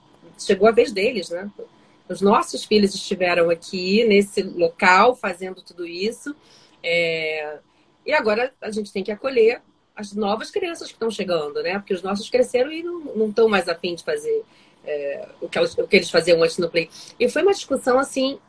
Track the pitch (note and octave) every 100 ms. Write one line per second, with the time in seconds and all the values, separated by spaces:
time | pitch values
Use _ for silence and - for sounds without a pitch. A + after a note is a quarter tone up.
0 | _ _ - - - G3 G#3+ A3 C4 F#3+
1 | A3 A#3 E3 F3 G3+ - - _ _ _
2 | - E3+ G3 A#3+ - - - G#3+ G3 -
3 | - F3+ F3+ F3 E3+ E3+ - F#3+ F#3 G#3
4 | A#3 G3+ G3+ - F#3+ F3 E3 - F#3 F#3
5 | A#3 B3 G#3 F3+ F#3 F#3 - F3 E3+ F3
6 | G#3 A#3+ C#4+ D4 _ _ _ _ E3 E3+
7 | E3+ D#3+ D#3 D#3 D3+ D3+ _ _ _ _
8 | - D4+ G#3+ G#3+ C4 _ G#3 G#3+ G3+ G3+
9 | F#3 G#3 C4+ C4 A3 - _ _ _ -
10 | G#3 G3+ G3+ A3 D4+ G#4 F4+ E4 - -
11 | A3+ G#3+ F#3 E3+ D3 D3 D#3+ G3 - F#3
12 | F#3+ G3+ A3 B3 B3 B3 C#4 D#4+ F4 F4
13 | D4 G#3+ G#3+ G#3 A3+ G3+ F3 E3 F3+ E3+
14 | - D3+ D3+ D3 - _ _ _ - D3
15 | C#3+ C#3 - - - E3 F3 - - F#3+
16 | - F3+ E3 E3 E3 F3 E3 E3+ E3 -
17 | - - A#3 D4+ F#4 G4 - C4+ - B3+
18 | C#4 C4+ C4 C#4